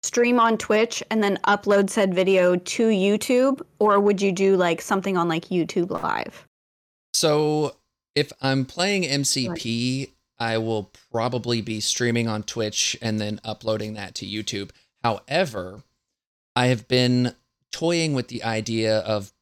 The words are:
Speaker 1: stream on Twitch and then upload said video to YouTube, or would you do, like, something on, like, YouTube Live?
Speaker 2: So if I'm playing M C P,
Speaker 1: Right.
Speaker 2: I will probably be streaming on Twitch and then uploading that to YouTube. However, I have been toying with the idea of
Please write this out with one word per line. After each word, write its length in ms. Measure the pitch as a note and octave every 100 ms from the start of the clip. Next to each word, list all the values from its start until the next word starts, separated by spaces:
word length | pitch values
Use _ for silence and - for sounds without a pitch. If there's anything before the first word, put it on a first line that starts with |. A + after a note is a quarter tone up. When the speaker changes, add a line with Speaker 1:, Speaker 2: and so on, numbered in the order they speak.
Speaker 1:
stream 340 | - - A#3+ A#3+
on 160 | A3+ A3
Twitch 440 | - G#3+ A3 - -
and 120 | A3
then 160 | G3+ F#3+
upload 460 | - G3+ - G3+ G3
said 240 | - F#3+
video 420 | F3+ F#3+ F#3+ F3+ F3+
to 320 | F3+ - A3+
YouTube, 720 | G#3 G3 G#3 - B3 C4 C4+ - _
or 200 | G#3 G3+
would 220 | G3+ G3
you 100 | G3
do, 240 | F3+ G3 F#3+
like, 240 | F3 E3
something 360 | - G3 F#3+ F#3
on, 120 | E3+
like, 180 | D#3+ -
YouTube 440 | F#3 D#3+ - F3
Live? 560 | E2+ - G#1+ - - - _ _ _ _ _ _
Speaker 2:
So 640 | - D#3+ D3+ D3+ D3+ D3 - _ _ _
if 180 | - C#3+ -
I'm 240 | C3+ C3+
playing 400 | C3 - F#3 G3+ E3
M 180 | C#3+
C 260 | C3+ - B2+ E3
P, 440 | A#2 A#2 B2 C3
Speaker 1:
Right. 80 | C#3 _ _ _
Speaker 2:
I 200 | A#2 A2+
will 320 | A2+ A2 G2 _ _
probably 480 | A#2 A#2 B2 A#2+ A#2+
be 180 | G#2+ A2
streaming 460 | - - A#2+ A#2 A#2
on 140 | G#2+
Twitch 540 | G#2+ - A2 - - -
and 180 | A2+ A2
then 200 | G#2 G#2+
uploading 500 | - G#2+ A2 A2 G#2+
that 200 | G#2+ G2+ -
to 100 | G2
YouTube. 440 | G#2+ G#2 G2+ G2 - _ _
However, 760 | A#2+ G#2 - D3+ F3+ G#2+ F#2 G2+ - _ _ _ _ _ _ -
I 100 | B2+
have 220 | B2 A2+
been 460 | B2+ B2 B2 B2 - _ _ _
toying 440 | - E3 E3+ D#3+
with 120 | C#3 A#2
the 140 | A#2+
idea 560 | A2+ A2 A2+ A2+ A2 A2
of 320 | G#2+ G#2+ G2+ _